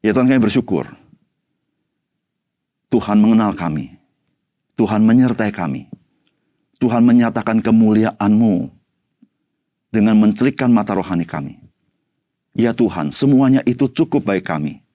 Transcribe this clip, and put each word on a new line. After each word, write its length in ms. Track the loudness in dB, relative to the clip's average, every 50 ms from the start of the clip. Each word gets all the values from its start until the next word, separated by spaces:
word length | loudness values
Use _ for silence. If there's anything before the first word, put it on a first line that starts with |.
| 0
Ya 80 | 0 0
Tuhan, 160 | 2 2 2
kami 160 | 2 2 2
bersyukur. 480 | 0 0 -2 -2 -2 -4 -6 -6 -8 -16 _ _ _ _ _ _ _ _ _ _ _ _ _ _ _ _ _ _ _ _ _ _ _ _ _ _ _ _ _ _ _ _ _ _ _ _ _ _ _ -2
Tuhan 240 | -2 -2 2 2
mengenal 400 | 4 4 4 4 2 2 0 -2
kami. 400 | -4 -6 -6 -6 -6 -8 -10 -16 _ _ _ _ _ _ _ _ _ _ _ _ _ _ _ _
Tuhan 240 | -2 -2 0 2 2 2 4
menyertai 480 | 4 4 2 2 0 -2 -4 -4 -4
kami. 320 | -6 -8 -6 -8 -10 -12 _ -20 _ _ _ _ _ _ _ _ _ _ _ _ _ _ _ _
Tuhan 240 | _ -2 -2 0 2
menyatakan 640 | 2 4 4 4 2 0 -2 -4 -4 -2 -2 -2 0
kemuliaan-Mu 1040 | 2 2 2 4 4 2 2 0 -2 -2 _ 0 0 2 2 2 0 0 -2 -4 -8 _ _ _ _ _ _ _ _ _ _ _ _ _ _ _ _ _ _ _ _ _ _ _ _
dengan 320 | -2 0 2 4 4 4
mencelikkan 480 | 4 2 2 2 -2 -2 0 0 0 2
mata 320 | 2 2 0 0 -4 -4
rohani 240 | -4 -4 -4 -4 -4
kami. 320 | -6 -8 -10 -10 -10 -14 -18 -20 -20 _ _ _ _ _ _ _ _ _ _ _ _ _ _ _ _ _
Ya 240 | -2 0 0 0
Tuhan, 320 | 0 -2 -2 -2 -4 -6 -6
semuanya 560 | -4 -2 0 2 2 4 4 4 2 2 0
itu 240 | -2 -2 -2 -2 -4
cukup 400 | 0 -4 -4 -2 -2 -4 -2 -2
bagi 160 | -4 -4 -4
kami 280 | -6 -8 -6 -6 -8 -10 -12 _ _